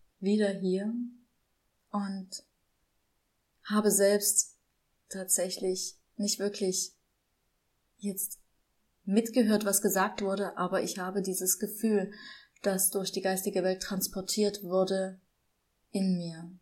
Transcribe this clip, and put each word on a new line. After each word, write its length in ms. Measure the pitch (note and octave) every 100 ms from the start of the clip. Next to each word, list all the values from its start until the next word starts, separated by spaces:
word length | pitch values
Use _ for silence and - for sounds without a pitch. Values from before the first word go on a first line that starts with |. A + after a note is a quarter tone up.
| _ _
wieder 300 | F#3+ G#3 G3+
hier 440 | F3+ F#3 F#3 G#3+ A#3+ A#3+ - _ _ _ _ _ _ _
und 520 | G#3 G3 G3 F#3 - - _ _ _ _ _ _ _ _ _ _ _
habe 280 | - G#3 G#3
selbst 680 | G3 G3 G#3 G#3 - - - _ _ _ _ -
tatsächlich 880 | F#3+ F#3 - F#3 - F#3 F#3 - - _ -
nicht 240 | G#3 -
wirklich 540 | - D4+ F#3+ F#3 - - _ _ _ _ _ _ _ _ _ _
jetzt 420 | G3+ F#3+ - - _ _ _ _ _ _ -
mitgehört, 600 | G3+ A3+ C4 G#3+ G#3 G#3
was 160 | G3
gesagt 400 | G3+ G3 G3 -
wurde, 360 | G3 G3 F#3+ -
aber 260 | F#3 F#3
ich 140 | F3+ -
habe 240 | F#3 G3
dieses 380 | F#3+ F#3 F#3 -
Gefühl, 520 | G#3 - A3+ G#3 F#3+ - - - - _
das 280 | G3+ F#3+ -
durch 220 | G3+ F#3+
die 100 | F#3+
geistige 420 | F#3+ F#3+ G3 F#3
Welt 180 | F3+ F#3
transportiert 840 | - G3 - G3 F#3+ - G#3 G#3
wurde, 560 | F#3 F#3 F#3+ F#3+ F#3+ F#3 _ _ _ _ _ _ _
in 260 | G3+ F#3+ F3+
mir. 340 | E3+ E3 F3 F#3